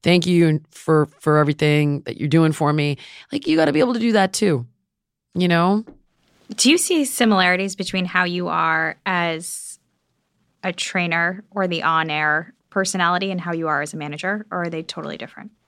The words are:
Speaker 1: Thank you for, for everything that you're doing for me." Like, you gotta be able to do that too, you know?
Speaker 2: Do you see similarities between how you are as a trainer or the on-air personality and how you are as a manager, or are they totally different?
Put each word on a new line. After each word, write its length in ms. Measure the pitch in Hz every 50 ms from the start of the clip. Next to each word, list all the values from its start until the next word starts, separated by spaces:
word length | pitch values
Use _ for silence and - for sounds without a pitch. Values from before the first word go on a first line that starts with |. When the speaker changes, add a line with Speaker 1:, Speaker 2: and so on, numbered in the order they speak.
| -
Speaker 1:
Thank 240 | 165 175 175 165
you 320 | 180 175 170 170 160 156 156 - _
for, 360 | _ - - - 156 151 147 147 _ _
for 160 | - 156 151
everything 640 | 151 151 143 147 151 151 151 147 151 147 147 143 143
that 160 | - - -
you're 100 | - 139
doing 240 | 147 139 165 165 156
for 220 | 151 - 156 143 147
me." 240 | 156 147 147 143 - - - - - - _
Like, 160 | - - -
you 80 | 165 156
gotta 160 | 320 311 294
be 80 | 285 302
able 140 | 254 247 247
to 80 | 226
do 100 | 226 233
that 220 | 214 208 190 190 190
too, 340 | - 214 196 156 123 120 - _ _ _ _ _ _ _ _ _ _ _ _ _
you 140 | 180 180
know? 380 | 175 170 170 170 185 202 214 226 - - _ _ _ _ _ _ _ _ _ _ - -
Speaker 2:
Do 120 | - - 247
you 80 | 320
see 280 | 359 - - 370 320 277
similarities 720 | 254 - - 247 220 208 185 185 180 180 180 196 196 190
between 260 | - 190 - - 190 180
how 220 | 180 - 185 180
you 240 | 175 175 180 175 170
are 480 | 165 170 165 165 160 160 160 160 151 _ _
as 720 | 196 185 175 170 170 165 160 175 - - - - - - _ _ _ _ _ _ _ _ _ _ _ _ _ _ _ _ _
a 120 | - 190 175
trainer 720 | - - - - 190 175 170 165 170 170 175 185 196 214 _
or 180 | - 202 190 180
the 140 | 170 165 -
on-air 680 | 160 160 160 160 160 151 151 151 151 151 156 - - _ _ _ _
personality 640 | - 202 190 190 - 185 175 170 180 180 196 196
and 80 | 185 180
how 140 | 170 175 170
you 160 | 165 165 156
are 120 | 151 143
as 120 | 151 147 -
a 40 |
manager, 480 | 160 147 151 147 151 - 185 202 214 214 _
or 120 | 190 180 175
are 60 | 170
they 140 | 165 160 160
totally 320 | - - 170 151 - 160
different? 360 | - 120 - - - - 214 _ _ _